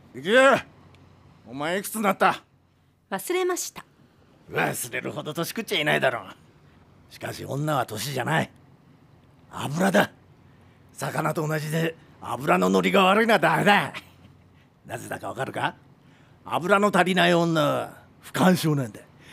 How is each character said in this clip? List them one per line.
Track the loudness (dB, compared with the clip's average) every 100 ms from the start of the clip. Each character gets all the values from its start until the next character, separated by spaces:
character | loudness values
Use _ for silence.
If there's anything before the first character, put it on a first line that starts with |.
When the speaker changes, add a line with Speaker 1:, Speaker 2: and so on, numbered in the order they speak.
| -20
Speaker 1:
ゆ | -8
き | 2
え、 | 6 6 4 0 -18 -20 -20 -20 -20 -20 -20 -14
お |
前 | -8 -4 -4
い |
く | -6
つ | -2
に |
な | -2
っ | 2
た？ | 2 2 -6 _ _ _ _ _ _
Speaker 2:
忘 | -8 -4
れ | -2 0
ま | -2
し | -6
た。 | -12 -20 _ _ _ _ _ -8
Speaker 1:
忘 | -4 -2 -4 -8
れ | -8
る | -8
ほ | -8
ど | -8
年 | -6 -6
食 | -8
っ |
ち | -4 -2
ゃ |
い | 0
な | 0
い |
だ | 0
ろ | -2
う。 | -8 -18 -20 _ _ _ _ _ _
し | -14
か | -12
し | -10 -8
女 | -4 -2 -2
は | -2
年 | -6 -6
じ | -6
ゃ | -2
な | -2
い。 | -2 -10 _ _ _ _ _ _ _ _ -18
油 | -12 -8 -2 0
だ。 | 2 0 -4 _ _ -20 -20 -20 _ -20
魚 | -10 -6 -4 -2
と | -2 -4
同 | -4
じ | -4
で | -4 -4 -6 -18 -16
油 | -10 -6 0 2
の | 2
乗 | 2
り | 2
が | 4 4
悪 | 4
い | 4
の |
は | 4
ダ | 2 2
メ |
だ。 | 4 2 0 -6 -18 -20 -20 _ _ _ _ _ -14
な | -12
ぜ | -10
だ | -8
か | -8
わ |
か | -6 -6
る |
か？ | -4 -4 -6 -18 _ _ -20 _ _
油 | -6 -4 2 4
の | 4
足 | 4 2
り | 4
な | 4
い |
女 | 4 4 2
は | 2 0 -4 -10 -20 -20
不 | -8
干 | 2 4 4
渉 | 2 0
な | -2
ん |
だ。 | -10 -20 -20 -20